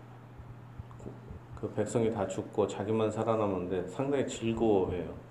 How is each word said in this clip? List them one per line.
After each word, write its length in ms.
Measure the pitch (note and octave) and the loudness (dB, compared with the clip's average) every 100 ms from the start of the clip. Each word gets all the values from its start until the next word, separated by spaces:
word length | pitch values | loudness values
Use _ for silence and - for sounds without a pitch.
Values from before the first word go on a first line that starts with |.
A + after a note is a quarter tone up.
| - - - - - - - - - - - - - - - - | -18 -18 -18 -16 -16 -16 -14 -14 -12 -12 -14 -12 -14 -14 -14 -6
그 80 | G#2 | -4
백성이 400 | - G#2 A#2+ A2 | 0 2 2 2
다 140 | A2 F#2+ | 2 0
죽고 400 | - G2+ - G2 | -2 -2 2 2
자기만 420 | - G2+ A2 G#2+ | 2 0 2 2
살아남았는데 800 | A2 A2+ A2 G#2 F2+ F2+ F#2 - | 2 2 4 2 2 0 -2 -2
상당히 400 | - C3+ C#3 A#2 | -2 0 2 0
즐거워해요. 840 | - A2+ A2+ A2+ G2 F2+ F2+ D#2 - - | -2 0 4 6 6 4 0 -4 -8 -14